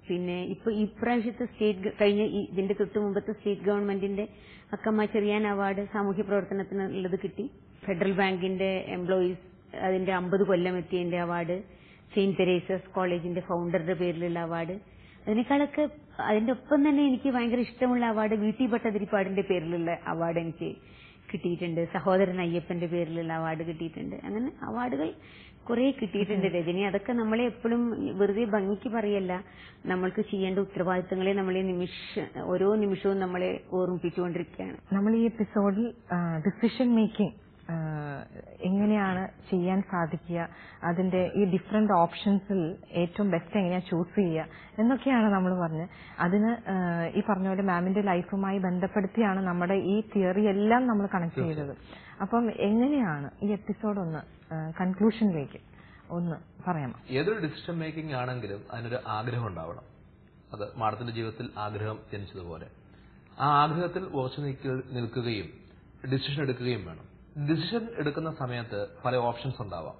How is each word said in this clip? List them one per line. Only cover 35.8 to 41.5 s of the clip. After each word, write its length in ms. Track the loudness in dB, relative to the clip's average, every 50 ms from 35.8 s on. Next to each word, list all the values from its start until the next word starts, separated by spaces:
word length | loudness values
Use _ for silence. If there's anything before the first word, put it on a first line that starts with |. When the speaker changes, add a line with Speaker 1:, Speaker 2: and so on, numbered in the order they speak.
| 0 -2 -4 -10 -6 -4
Speaker 2:
ആ, 260 | -2 0 0 0 -2 0
decision 560 | 0 0 0 2 0 0 2 2 4 6 6
making, 380 | 6 4 4 4 0 0 0 0 -10 -20 -20 -20 -18 -10 -6
ആ, 40 | -6 -4 -4 -4 -4 -4 -6 -6 -8 -10 -12 -14 -16 -18 -18 -18 -14 -4
എങ്ങനെയാണ് 680 | -2 0 2 4 4 4 4 4 4 2 0 0 -2 -4 -8 -16 -6 -2
ചെയ്യാൻ 320 | 0 2 2 2 2 0
സാധിക്കുക, 680 | 0 0 0 0 0 0 -2 -6 -6 -6 -4 -4 -4 -6 -8 -16 -20 -20 -14 -4 -2
അതിന്റെ 480 | 0 2 2 2 2 2 2 2 2 4
ഈ 80 | 2 4
ഡിഫറന്റ് 480 | 4